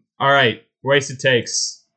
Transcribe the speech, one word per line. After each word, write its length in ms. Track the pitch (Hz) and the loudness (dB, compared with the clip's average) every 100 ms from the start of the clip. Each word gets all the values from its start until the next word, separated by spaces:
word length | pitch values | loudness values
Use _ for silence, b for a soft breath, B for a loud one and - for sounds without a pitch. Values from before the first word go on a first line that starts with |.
| _ - | _ -4
all 120 | 139 | 2
right, 320 | 139 123 101 _ _ | 4 2 0 _ _
Wasted 360 | 131 143 135 131 | -2 0 0 -4
Takes. 680 | 135 123 - - - - _ | 0 0 -2 -6 -6 -10 _